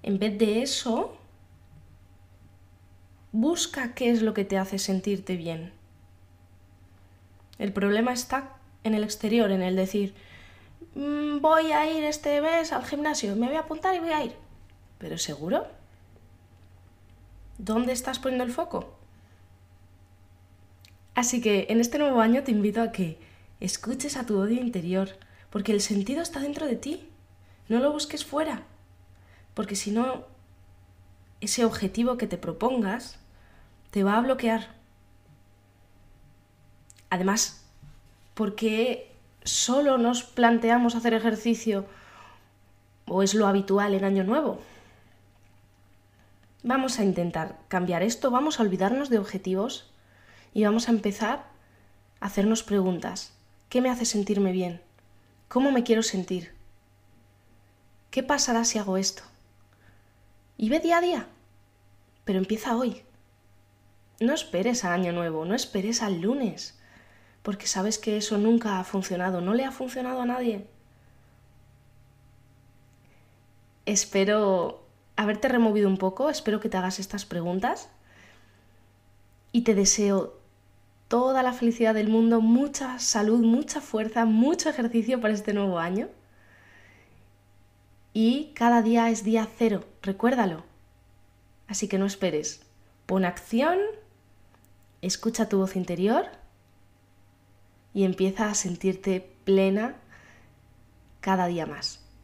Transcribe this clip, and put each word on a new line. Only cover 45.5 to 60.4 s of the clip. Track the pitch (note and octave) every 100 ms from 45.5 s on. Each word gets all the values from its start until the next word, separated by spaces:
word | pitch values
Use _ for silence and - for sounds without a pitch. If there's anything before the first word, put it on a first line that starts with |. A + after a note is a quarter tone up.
| - _ _ _ _ _ _ _ _ _ _
Vamos | A#3+ C4+ C4 A#3+
a |
intentar | G3 F3 F3 D#3+ D#3+ - -
cambiar | F#3 F3+ E3+
esto, | G3+ A#3 C4+
vamos | B3 D4+ C4+
a |
olvidarnos | G#3+ F#3 F#3+ B3+ C#4+
de | A3+
objetivos | G3 F#3+ F#3+ F#3 A#3+ - - - _ - - - -
y | G#3
vamos | G#3 A3 A#3
a |
empezar | A3+ G#3 G3 G#3+ C#4+ - - _ _ _ - _ _
a | G3
hacernos | G3+ G3+ A3+
preguntas. | - G3+ F#3 F3 - F3+ - _ _ - _
¿Qué | B3+
me | B3+
hace | B3
sentirme | A3+ G#3 G3 G3+ G3
bien? | F#3 F3+ E3+ - _ _ - _ _ _
¿Cómo | B3+ C4+
me | C4
quiero | A#3 A3
sentir? | A3 F#3+ F3+ F3+ E3+ - - - _ _ _ - _ _ _ _ _ _ _ _ _
¿Qué | C4
pasará | C4 C#4+ C4+ A#3
si | A#3 A3
hago | G3 F#3+
esto? | G3 - - - _ - - _ - - _ _ _ _